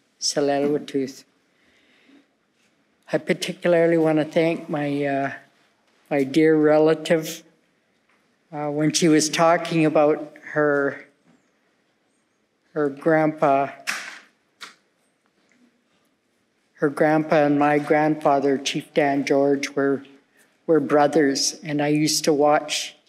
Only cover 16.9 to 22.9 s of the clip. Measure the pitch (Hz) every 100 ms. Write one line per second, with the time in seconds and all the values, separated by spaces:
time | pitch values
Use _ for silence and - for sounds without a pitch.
16.9 | 143 156 156 156 165 147 143 147 147 147
17.9 | 151 156 151 156 139 139 131 135 160 -
18.9 | - 143 139 135 143 139 139 143 143 139
19.9 | 131 - - _ _ _ _ - 156 131
20.9 | 147 147 160 139 135 - - 160 147 147
21.9 | 151 151 - - 143 147 151 - - -